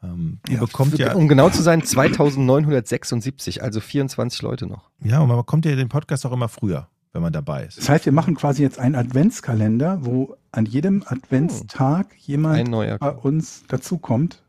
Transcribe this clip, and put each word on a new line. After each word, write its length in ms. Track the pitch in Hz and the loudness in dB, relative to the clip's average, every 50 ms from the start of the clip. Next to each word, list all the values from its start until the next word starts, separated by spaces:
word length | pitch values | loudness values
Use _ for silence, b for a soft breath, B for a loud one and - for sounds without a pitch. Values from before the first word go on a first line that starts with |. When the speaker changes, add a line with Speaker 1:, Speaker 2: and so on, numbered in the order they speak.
| - | -12
Speaker 1:
Ähm, 360 | 92 87 87 85 80 - - _ | -10 -8 -6 -6 -6 -6 -8 _
Speaker 2:
Ja, 80 | - 131 | -4 -2
Speaker 1:
ihr 60 | 117 | -2
bekommt 380 | 117 113 - - 139 135 160 151 | -2 -4 0 0 0 2 2 2
ja 160 | 131 113 - | 0 0 2
Speaker 3:
Um 140 | 196 156 151 | 2 4 6
genau 220 | 147 135 139 180 | 6 8 6 6
zu 120 | 185 - 170 | 6 4 4
sein, 200 | 165 165 165 156 | 4 4 4 2
zweitausendneunhundertsechsundsiebzig, 1800 | - - 131 135 165 - - 143 147 139 135 139 127 131 143 156 147 151 131 113 - - 120 - - - 120 107 131 135 _ - - - - - | 0 0 2 2 2 4 4 2 2 2 2 2 4 4 4 4 2 2 0 0 -2 -4 -6 -4 -4 -4 -4 -4 -4 -8 _ -10 -10 -8 -6 -6
also 180 | 123 104 110 | -6 -6 -6
vierundzwanzig 600 | 107 - - 143 139 131 - - 113 120 - - - | -8 -4 -2 -2 -2 -2 -2 -4 -6 -4 -4 -6 -6
Leute 240 | 113 113 117 - | -6 -6 -6 -8
noch. 240 | 90 98 104 _ _ _ _ - | -10 -10 -12 _ _ _ _ -2
Speaker 1:
Ja, 180 | 107 110 147 | 0 2 4
und 80 | 156 127 | 4 4
man 80 | 120 120 | 2 0
bekommt 260 | 117 - - 151 160 | 0 0 0 0 2
ja 100 | 160 143 | 2 0
den 120 | 131 131 117 | 0 -2 -2
Podcast 360 | - 147 147 _ 156 131 - | -2 -4 -4 _ -6 -6 -4
auch 60 | 127 120 | -4 -4
immer 160 | 127 120 110 | -4 -4 -4
früher, 400 | - - - 104 90 69 - - _ _ _ _ _ | -4 -4 -4 -4 -4 -4 -6 -12 _ _ _ _ _
wenn 100 | 85 82 | -4 -4
man 100 | 85 78 | -4 -4
dabei 320 | 78 71 67 73 67 57 | -4 -6 -6 -8 -8 -8
ist. 140 | - - - | -12 -12 -10
Speaker 2:
Das 100 | - - | 0 2
heißt, 160 | 139 160 - | 2 2 4
wir 80 | 160 135 | 2 2
machen 220 | 156 160 - 170 | 2 2 0 -2
quasi 260 | - - 147 143 131 147 | 0 0 -2 0 2 0
jetzt 160 | 131 - - | 0 0 0
einen 160 | - - 156 | 0 0 0
Adventskalender, 1120 | 127 120 123 123 131 151 220 - - - - 123 107 107 107 110 117 139 170 190 190 139 | 0 -2 0 2 4 4 4 2 0 -6 -2 0 0 2 2 2 2 0 0 -2 -2 -4
wo 320 | 120 120 127 131 139 - _ _ _ - | -2 -2 -2 -2 -2 -6 _ _ _ -2
an 140 | 123 113 | -2 -2
jedem 340 | 107 110 135 151 190 196 202 | 0 0 0 0 2 0 0
Speaker 3:
Hm. 80 | - - | 0 -4
Speaker 2:
Adventstag 1080 | 127 - - _ - 131 143 175 - - - 107 - - 135 131 147 175 196 - _ _ | -8 -8 -6 _ 0 2 2 0 -2 -6 -10 -12 -4 0 0 2 2 0 -2 -4 _ _
jemand 400 | _ - 139 143 156 160 156 151 | _ -6 -2 0 2 2 2 2
Speaker 3:
Ein 80 | 120 123 | 2 0
neuer 280 | 117 113 107 107 110 - | 0 -2 -2 -2 -4 -2
Speaker 2:
bei 120 | - 143 | -4 -4
Speaker 3:
kommt. 140 | 139 127 - | -4 -2 -2
Speaker 2:
uns 400 | 135 143 156 160 - - - _ _ | -2 0 0 -2 -4 -10 -20 _ _
dazukommt. 760 | - 127 - - 190 165 - - 120 113 151 170 - - _ | -6 -6 -4 -4 -8 -8 -4 -2 0 0 0 -2 -4 -8 _